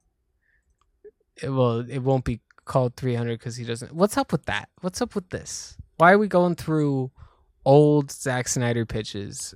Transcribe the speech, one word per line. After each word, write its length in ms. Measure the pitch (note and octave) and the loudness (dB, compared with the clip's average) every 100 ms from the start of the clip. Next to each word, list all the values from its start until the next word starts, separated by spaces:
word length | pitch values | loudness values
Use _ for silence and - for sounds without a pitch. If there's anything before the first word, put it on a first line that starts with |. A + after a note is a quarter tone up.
| _ _ _ _ _ _ _ _ _ _ - _ _ - | _ _ _ _ _ _ _ _ _ _ -20 _ _ -12
It, 80 | C3+ | -4
well, 300 | C3+ B2 A#2 | 0 2 0
it 200 | A#2+ C3+ | -4 -4
won't 260 | B2+ C3 B2 | 0 0 0
be 160 | A2+ _ _ - | -6 _ _ -2
called 300 | C3+ B2 - | 0 0 -4
three 180 | C3 A#2+ | -4 -2
hundred 240 | A#2 A2+ | -4 -6
'cause 160 | A#2+ A#2+ | -8 -10
he 80 | |
doesn't. 300 | A#2 A#2 A#2+ | -8 -8 -8
What's 240 | D#3+ G#3 - | -2 0 0
up 140 | - | -4
with 120 | D#3+ - | -4 -4
that? 220 | G#2 - _ | -6 -6 _
What's 200 | F#3 - | -10 -6
up 140 | A#3+ G3+ | -6 -8
with 140 | F3+ | -10
this? 480 | G2+ - - - - - - | -12 -10 -14 -14 -20 -10 4
Why 140 | E3 | 6
are 60 | G3+ | 6
we 100 | G#3 | 4
going 280 | F3+ F3 E3+ | 2 2 0
through 560 | - D#3 D3 C3+ C3 _ - _ _ _ | -2 0 0 0 -4 _ -20 _ _ _
old 480 | C#3 C#3+ D3+ D3 C#3+ | 6 6 8 4 0
Zack 360 | - C3+ B2+ B2 | -6 -4 -4 -2
Snyder 360 | C3+ A#2+ A#2 A2 | -2 0 0 -2
pitches 680 | A2 G#2+ G#2 G2+ C3+ - | -6 -8 -10 -10 -12 -14